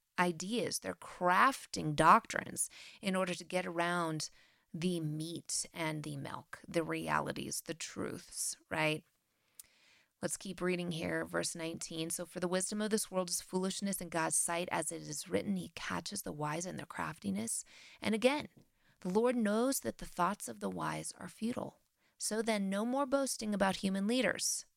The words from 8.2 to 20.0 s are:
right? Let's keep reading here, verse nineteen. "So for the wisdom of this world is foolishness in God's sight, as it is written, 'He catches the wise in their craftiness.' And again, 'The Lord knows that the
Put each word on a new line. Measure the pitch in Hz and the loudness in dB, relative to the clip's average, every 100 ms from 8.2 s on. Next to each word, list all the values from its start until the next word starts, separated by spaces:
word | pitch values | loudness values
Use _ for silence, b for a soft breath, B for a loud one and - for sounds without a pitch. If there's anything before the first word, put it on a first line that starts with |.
| - - - - - | -10 -6 -6 -6 -4
right? | 160 156 156 - _ _ _ B B B B B B B _ | 0 0 -2 -8 _ _ _ B B B B B B B _
Let's | 175 - | -6 -4
keep | 196 175 | -8 -2
reading | 180 180 175 | 0 0 -2
here, | 165 175 165 165 | -4 -2 -2 -2
verse | 175 175 170 | -2 -2 -4
nineteen. | 165 165 - 160 160 | -6 -6 -6 -4 -4
"So | - 170 | -4 -6
for | 190 | -4
the | 180 | 0
wisdom | 185 185 214 | 2 0 -2
of | 214 | 2
this | 214 - | 0 2
world | 185 175 | -2 0
is | - | -2
foolishness | - 185 190 - 196 185 | -2 0 0 0 -2 -2
in | 170 | -2
God's | 165 160 - | 0 2 2
sight, | - 170 180 | 2 0 0
as | 170 156 | 0 -2
it | 160 | -4
is | 151 151 185 | -6 -8 -2
written, | 185 202 190 | -2 0 -2
'He | 160 - | -4 -8
catches | - 180 165 202 | -4 -4 -4 -6
the | 185 | -6
wise | 151 151 160 185 | -4 -2 -2 -4
in | 156 | -8
their | - | -8
craftiness.' | - 160 156 202 190 226 - B B B B | -6 -6 -4 -4 -2 -2 -4 B B B B
And | 202 | -2
again, | 214 247 294 - - - b b b | 4 4 4 -2 -14 -20 b b b
'The | 185 | 0
Lord | 202 240 247 | 4 4 4
knows | 202 214 262 269 | 4 4 2 0
that | 226 | -4
the | - | -6